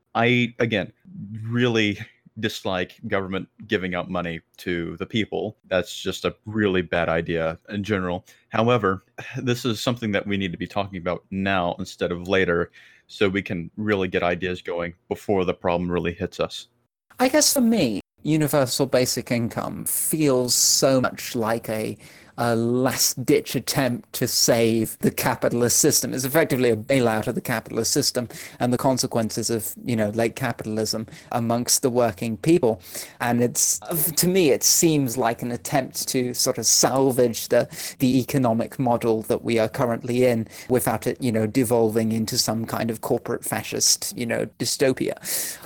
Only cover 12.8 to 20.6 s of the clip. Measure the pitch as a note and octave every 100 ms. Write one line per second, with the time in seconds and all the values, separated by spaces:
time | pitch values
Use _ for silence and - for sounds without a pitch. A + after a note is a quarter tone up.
12.8 | - _ _ - G2 G2 - F2+ E2 -
13.8 | G#2+ G2 F#2 F#2 E2+ F2+ F2+ F2+ - F2
14.8 | E2+ - _ G2+ - G2 E2+ - F#2 F2
15.8 | F2 F2 E2+ E2+ F2+ - E2 - - _
16.8 | _ _ _ - C4 D4+ C#4+ C#4 A#3 A3+
17.8 | B2 F#2+ - _ D3 D#3 D3 D3+ B2 -
18.8 | C3 B2+ B2+ B2+ - A#2+ A2+ - - -
19.8 | A2 - - D#3+ D3 B2+ B2 -